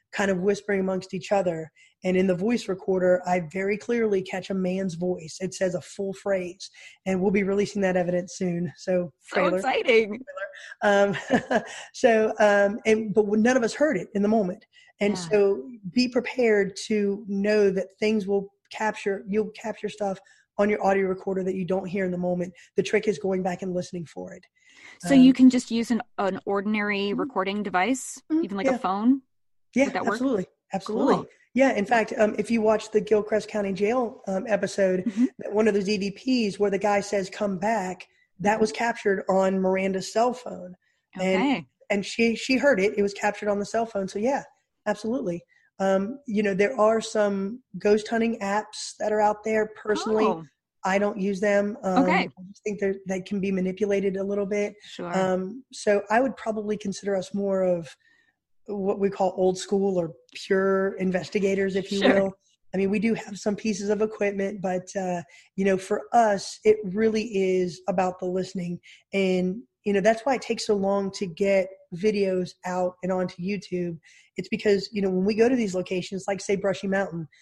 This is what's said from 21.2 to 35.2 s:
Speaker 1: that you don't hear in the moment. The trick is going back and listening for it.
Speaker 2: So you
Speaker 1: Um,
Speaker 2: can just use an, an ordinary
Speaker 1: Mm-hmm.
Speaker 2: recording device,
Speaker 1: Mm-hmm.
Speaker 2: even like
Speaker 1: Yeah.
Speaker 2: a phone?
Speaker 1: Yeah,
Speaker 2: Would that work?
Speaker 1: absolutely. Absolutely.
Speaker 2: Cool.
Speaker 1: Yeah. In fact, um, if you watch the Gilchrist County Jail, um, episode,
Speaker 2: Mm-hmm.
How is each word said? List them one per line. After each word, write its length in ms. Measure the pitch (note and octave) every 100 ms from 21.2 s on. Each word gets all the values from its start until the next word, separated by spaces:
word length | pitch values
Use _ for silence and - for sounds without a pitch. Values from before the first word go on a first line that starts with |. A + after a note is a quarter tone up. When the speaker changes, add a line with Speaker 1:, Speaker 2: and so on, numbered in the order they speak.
| G3 F#3+
Speaker 1:
that 120 | F#3+ F#3+
you 100 | F3
don't 200 | F#3 F#3
hear 200 | G3 F#3
in 60 |
the 60 | F3+
moment. 360 | F3+ F3+ F3 - - -
The 60 |
trick 240 | F#3 G#3+ G#3
is 120 | F#3
going 240 | F#3+ F#3+
back 180 | F#3 F3
and 120 | F#3+
listening 320 | F3+ F3 F3+ D#3+
for 280 | - F3+
it. 120 | F3+ - _ _ - - -
Speaker 2:
So 140 | -
you 180 | C#4 B3+
Speaker 1:
Um, 20 |
Speaker 2:
can 160 | B3+ B3+
just 200 | B3+ -
use 200 | A#3 A#3
an, 100 | A3 - -
an 220 | G3 F#3 -
ordinary 640 | G3+ G3 G#3+ G#3 G3+ G3+
Speaker 1:
Mm-hmm. 100 | G3+
Speaker 2:
recording 440 | C#4 G3+ F#3+ G3+
device, 580 | G3+ F3+ G3 C4 - - -
Speaker 1:
Mm-hmm. 120 | D#4+ E4
Speaker 2:
even 120 | G3
like 100 | F#3+
Speaker 1:
Yeah. 80 | A#3+
Speaker 2:
a 40 |
phone? 420 | F#3 G3 A3+ C4+ - _ _ _ _
Speaker 1:
Yeah, 120 | A#3+ C#4
Speaker 2:
Would 80 |
that 120 | F#3 A3
work? 80 |
Speaker 1:
absolutely. 340 | G#3 C4 A3 F3+ _ _
Absolutely. 420 | G3 - G#3+ B3+ F#3
Speaker 2:
Cool. 100 | - _ _
Speaker 1:
Yeah. 200 | A#3+ C4+
In 120 | G#3 G3
fact, 280 | A#3 G#3+ -
um, 180 | G#3+ -
if 120 | -
you 100 | A#3
watch 300 | G#3+ G#3+ -
the 100 | G#3+
Gilchrist 460 | G3 G#3+ G#3 G#3+ G#3
County 240 | G#3+ G3
Jail, 480 | F#3+ G3+ B3 A#3 - -
um, 180 | F#3+ A#3
episode, 560 | G3+ F#3+ - F#3+ F#3 F#3
Speaker 2:
Mm-hmm. 200 | G3